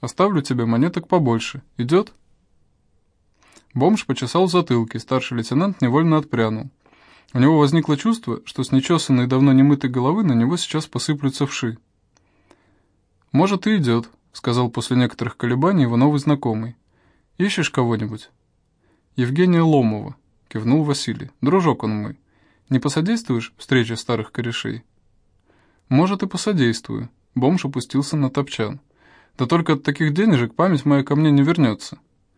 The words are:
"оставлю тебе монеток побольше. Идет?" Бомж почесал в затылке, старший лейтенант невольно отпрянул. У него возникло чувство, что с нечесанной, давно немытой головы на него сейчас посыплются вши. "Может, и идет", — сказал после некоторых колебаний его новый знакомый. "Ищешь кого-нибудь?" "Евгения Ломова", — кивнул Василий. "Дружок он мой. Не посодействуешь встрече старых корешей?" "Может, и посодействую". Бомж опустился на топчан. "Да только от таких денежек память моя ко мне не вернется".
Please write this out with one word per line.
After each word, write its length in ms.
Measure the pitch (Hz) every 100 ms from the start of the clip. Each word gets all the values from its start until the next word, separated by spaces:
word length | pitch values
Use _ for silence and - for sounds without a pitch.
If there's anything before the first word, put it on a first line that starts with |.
"оставлю 400 | 123 - 196 175
тебе 240 | 139 123
монеток 440 | 113 117 165 185 -
побольше. 540 | 180 131 113 - 139 - -
Идет?" 380 | 123 175 214 _ _ _ _ _ _ _ _ _ _ _ _ _ _ _ _
Бомж 320 | 127 160 214 -
почесал 400 | 131 123 170 185
в 40 |
затылке, 500 | 180 170 120 113 117
старший 360 | - 131 - 120
лейтенант 440 | 113 131 196 185
невольно 360 | 123 139 165 156
отпрянул. 520 | 147 120 110 110 131 - _ _ _ _ _
У 80 | 123
него 180 | 135 160
возникло 380 | 143 165 151 143
чувство, 440 | 220 226 - 113
что 180 | - -
с 80 | 127
нечесанной, 560 | 131 131 165 - 127 123
давно 260 | 131 143
немытой 380 | 131 139 143 131
головы 320 | 123 131 196
на 100 | 185
него 240 | 117 120 175
сейчас 300 | - 156 151
посыплются 600 | - - 147 139 - 135
вши. 320 | - 117 113 _ _ _ _ _ _ _ _ _ _ _ _ _ _ _
"Может, 340 | 139 196 190 214
и 100 | 214
идет", — 320 | 123 117 117 _ _
сказал 380 | - - 120 120
после 260 | 117 - 123
некоторых 400 | 120 - 101 -
колебаний 460 | 120 123 170 185
его 140 | 123 117
новый 240 | 143 147
знакомый. 560 | 147 143 123 110 113 - _ _ _ _ _ -
"Ищешь 340 | 202 196 151
кого-нибудь?" 600 | - 120 110 107 107 - _ _ _ _ _ _ _ _ -
"Евгения 440 | 123 147 180 170
Ломова", — 540 | 160 143 113 104 104 - _ _ _
кивнул 360 | 110 113 151
Василий. 480 | 147 139 - 110 - _
"Дружок 420 | 135 185 165 117
он 140 | 107 107
мой. 220 | 104 - _ _ _ _ _
Не 80 | 131
посодействуешь 760 | 143 156 180 226 - 120 113 _
встрече 400 | - 127 113 113
старых 340 | - 113 107
корешей?" 540 | - 117 113 110 113 - _ _ _ _ _ _ _ _ _ _
"Может, 340 | - 185 196
и 60 | 196
посодействую". 840 | 180 214 180 120 113 - 110 120 _ _
Бомж 300 | 127 131 185
опустился 520 | - 131 - 135 135 156
на 140 | 131
топчан. 480 | 143 139 - 107 - _ _ _ _ _ -
"Да 100 | 120
только 260 | 170 170
от 100 | 143
таких 320 | - 143 156
денежек 400 | 151 220 139 117
память 300 | - 185 151
моя 180 | 147 143
ко 140 | 135 165
мне 160 | 156
не 100 | 143
вернется". 560 | 139 170 127 101 - - _ _ _